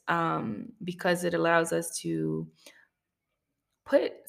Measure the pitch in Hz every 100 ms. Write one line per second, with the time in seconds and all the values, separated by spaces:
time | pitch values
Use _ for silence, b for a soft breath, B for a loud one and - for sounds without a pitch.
0 | - 170 165 156 147 104 - - 180 180
1 | 185 175 180 170 165 170 170 170 165 -
2 | 170 165 160 156 160 160 b b b _
3 | _ _ _ _ _ _ _ _ - 277
4 | - -